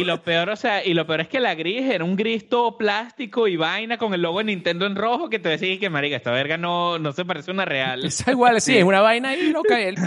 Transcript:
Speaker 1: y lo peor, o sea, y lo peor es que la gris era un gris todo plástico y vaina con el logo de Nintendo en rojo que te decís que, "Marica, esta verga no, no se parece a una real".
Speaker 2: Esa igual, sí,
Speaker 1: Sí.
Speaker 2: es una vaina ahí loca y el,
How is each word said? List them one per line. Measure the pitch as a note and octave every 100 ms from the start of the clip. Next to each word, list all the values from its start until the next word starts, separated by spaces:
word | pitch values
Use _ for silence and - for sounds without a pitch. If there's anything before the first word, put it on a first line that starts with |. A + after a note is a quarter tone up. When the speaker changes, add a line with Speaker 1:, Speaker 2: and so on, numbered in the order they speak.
Speaker 1:
y |
lo | F3+ E3
peor, | - E3 F3
o | G#3+
sea, | B3 G3+
y | F#3
lo | E3 D#3
peor | D#3
es | -
que | C4+
la | A#3+
gris | D#3+ E3 A3+ C4
era | G3
un | E3 F#3+
gris | A3 A3+ A3
todo | A#3+ A#3+ A3
plástico | G#3 G3+ A#3+ - A#3 B3 A3
y | E3+
vaina | D#3+ F#3+ A3+ A#3
con | A3+
el | F#3
logo | E3+ F3+
de |
Nintendo | A3 F#3+ E3+ F3 G3+
en | G3
rojo | A3 B3 E4
que | G#3+
te | E3+
decís | D3+ F#3 F#3+
que, | G3
"Marica, | D3+ C#3+ C3
esta | B2
verga | B2 C#3 E3
no, | F3 F3 F3 E3+
no | D#3
se | C#3
parece | F3+ E3 C#3
a |
una | F#3+
real". | F#3 C#3 C3 B2+
Speaker 2:
Esa | D3+ - -
igual, | C4 A#3+ A3+
sí, | -
Speaker 1:
Sí. | B3
Speaker 2:
es |
una | F3+ G3
vaina | G#3+ A#3 C4+
ahí | C#4+ D#4
loca | D#4 G#4+ A#3+
y |
el, | F#3+ F#3+